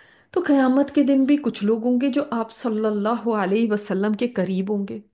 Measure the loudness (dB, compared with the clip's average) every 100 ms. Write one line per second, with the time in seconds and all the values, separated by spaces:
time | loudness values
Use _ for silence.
0 | -20 _ _ -4 2 4 4 2 2 2
1 | 2 4 4 2 0 -2 0 0 2 0
2 | 2 -2 -2 -4 -6 -6 -4 -2 -2 0
3 | -2 -2 -2 -2 0 2 2 0 -2 -2
4 | 0 0 -2 -2 -2 -2 -2 -4 -4 -8
5 | -14